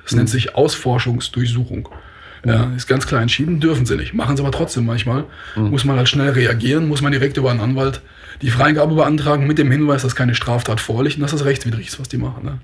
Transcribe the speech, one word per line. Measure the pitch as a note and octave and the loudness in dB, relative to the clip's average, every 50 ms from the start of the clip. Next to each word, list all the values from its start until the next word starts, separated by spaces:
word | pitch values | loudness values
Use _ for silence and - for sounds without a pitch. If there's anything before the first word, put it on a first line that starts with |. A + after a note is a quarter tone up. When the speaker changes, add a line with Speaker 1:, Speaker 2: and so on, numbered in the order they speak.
| - | -8
Speaker 1:
Das | - | -2
Speaker 2:
Mhm. | A#2 A#2+ | 2 2
Speaker 1:
nennt | - - | 2 2
sich | A2 B2+ - - - | 2 0 -2 -2 2
Ausforschungsdurchsuchung. | B2+ C#3+ D#3 - - - B2+ B2 B2 - B2 A#2+ A#2+ - - - A#2+ B2 A#2+ A#2 B2 B2 - - - - - - - - - - - - - - - - | 2 2 2 2 -2 -2 0 0 0 0 0 -2 -2 -4 -4 -2 -2 -2 0 0 -2 -2 -4 -6 -8 -8 -10 -14 -18 -20 -20 -20 -20 -20 -20 -18 -4 0
Ja, | A#2 A#2 A2+ A#2+ | 2 2 2 2
Speaker 2:
Mhm. | B2+ B2+ | 0 -2
Speaker 1:
ist | B2 - - | -4 -2 0
ganz | C3 C3 B2+ | 0 0 0
klar | - C#3+ B2 | 0 0 0
entschieden, | A2+ A#2 - - C#3+ D#3+ F3 D3+ | 2 0 0 0 0 0 0 2
dürfen | D3 E3 D#3+ B2+ B2 | 2 2 2 2 0
sie | A2 - | 0 0
nicht. | G#2 - - - | -2 -4 -4 -4
Machen | - - A#2+ C#3+ | -2 -2 0 0
sie | C3+ | 0
aber | C#3 C#3 | 0 -2
trotzdem | C3 - E3 E3 - C3+ A#2 | -2 -2 -4 -2 -2 -2 -2
manchmal. | A2+ A#2 A2+ A2 B2 A#2+ C#3 D#3 - - - - - - | 0 -2 -2 -2 -2 -2 -2 -4 -6 -12 -18 -18 -8 -4
Speaker 2:
Mhm. | A2 G#2+ G#2 | -2 0 0
Speaker 1:
Muss | C#3+ C3 A#2 | 0 0 0
man | C#3 C3+ | 2 2
halt | B2+ B2 B2 | 2 2 2
schnell | - C#3+ C3+ C#3 | 2 2 2 2
reagieren, | B2 B2+ B2 A2 A#2 A#2 G#2+ A#2+ C#3+ D#3+ E3 D3+ | 2 2 2 2 0 0 0 0 0 2 0 0
muss | D3 C3+ | 0 0
man | C#3+ C#3+ | 0 0
direkt | C#3+ C3 C3 C#3 - | 2 2 0 0 0
über | D3+ C3+ C3 | 0 0 0
einen | B2 A2+ | 0 0
Anwalt | G#2 B2 C3 C3 C3+ C3+ C3 - - - - - - - - - | 0 0 0 0 0 -2 -2 -6 -10 -18 -20 -20 -20 -20 -12 -4
die | - B2+ | -2 -2
Freigabe | A2+ B2 C3+ D3+ D3+ D3+ D3 D#3 D#3 | 2 4 4 4 4 4 2 2 4
beantragen | D#3 D#3 D3 D#3 D3+ C3+ D3 D3 C#3+ C#3 | 2 4 2 2 2 2 2 2 2 2
mit | C#3+ D3+ D#3 | 2 2 4
dem | D3+ C3 | 4 4
Hinweis, | B2+ D3 D3+ D3 C#3 B2+ | 4 4 4 2 2 0
dass | B2+ B2+ - | 0 -2 -2
keine | - B2+ B2 A#2+ | 0 0 0 0
Straftat | - - - A#2+ A#2+ A#2+ - A2 A2 | 0 -2 -2 -2 -2 0 -2 -2 -2
vorliegt | - - A#2 A#2 C#3 D3 C#3+ | -2 -2 0 0 0 0 0
und | D3 | -2
dass | D3 C#3 | -2 -2
das | D#3 D3 C#3+ | -2 0 0
rechtswidrig | C#3 C#3 B2+ - - A2 A2 - | 0 0 0 -2 -4 -4 -4 -6
ist, | - - - | -10 -12 -12
was | C3 - | -10 -6
die | - | -6
machen, | B2 A#2+ B2+ B2 - - | -4 -4 -4 -6 -6 -8
ne? | - C#3 B2+ | -8 -8 -10